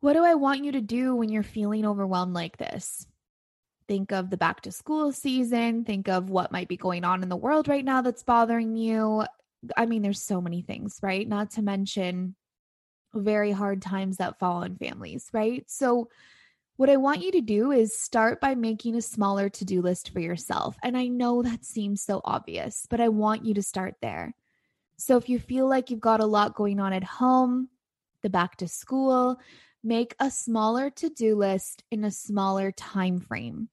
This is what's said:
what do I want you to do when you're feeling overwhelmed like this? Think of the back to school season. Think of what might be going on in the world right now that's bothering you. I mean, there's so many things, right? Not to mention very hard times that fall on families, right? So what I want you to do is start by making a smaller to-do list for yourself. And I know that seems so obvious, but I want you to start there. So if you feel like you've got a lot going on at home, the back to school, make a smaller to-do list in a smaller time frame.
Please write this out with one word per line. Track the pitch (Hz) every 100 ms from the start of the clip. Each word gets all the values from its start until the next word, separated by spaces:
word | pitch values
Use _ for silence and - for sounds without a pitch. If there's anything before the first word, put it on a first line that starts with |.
what | 285
do | 311
I | 349
want | 330 277 269
you | 285
to | 277
do | 208 233 262 254
when | 220
you're | 214
feeling | 208 226 208 214 214
overwhelmed | 202 196 185 180
like | 175 170 -
this? | - - - - - _ _ _ _ _ _ _ _
Think | 196 196
of | 196 185
the | 180
back | 165 175
to | -
school | 185 - 311 302
season. | 262 277 254 240 240 233 233
Think | 226 196 196
of | 185 185
what | 185 180
might | 185 180
be | 180
going | 185 180
on | 175 185
in | 185
the | 180
world | 247 311 294
right | 285
now | 269 262
that's | 247 233
bothering | - 233 226 233 226 226
you. | 226 220 220 214 214 - _ _ 233
I | - 233
mean, | 226
there's | 202 202
so | - 190
many | 180 170
things, | - - 202 -
right? | 196 190 214
Not | 208 208
to | -
mention | 208 196 196 - 180 180 180 185 _ _ _ _ _ _ _
very | 220 202 214 208
hard | 196 202 196
times | 190 190 190 185
that | 180 -
fall | 180 175
on | 180 185
families, | - - - 80 -
right? | 226 220 247 -
So | - 262 240 233 _ - _ _ _ _ _
what | 269
I | 277
want | 269 302
you | 359
to | 370
do | 226 208 247
is | 277 226 -
start | - 233 220 233
by | 277
making | 262 226 220 233 233
a |
smaller | 226 - 202 196 202
to-do | - 185 185
list | 180 180 -
for | -
yourself. | 165 175 - - - -
And | -
I | 247 247
know | 247 247 240
that | 247 233
seems | - - 202 202
so | - 196
obvious, | - - - 85 - - -
but | 233
I | 233
want | 214 214 220 226
you |
to | 202
start | 196 196 185 -
there. | - 82 85 - _ _ _ _ _ _
So | - 247
if | 240
you | 247
feel | - 254 262
like | 262 254
you've | 233
got | 226 220
a | 214
lot | 208 208
going | - 208 202
on | 196
at | 190
home, | 185 - 254 254 254 247 262 _ _ _ _ _
the | 208
back | 185 175 -
to | 170
school, | - - 262 262 254 254 254 - - _ _
make | 220 226 240 -
a | 269
smaller | - - 226 214 240 269
to-do | - 330 311 226 214
list | 196 190 - - _
in | 220
a | 214
smaller | - - 208 196 190 196
time | 190 - 196 185 180
frame. | - 110 120 - 226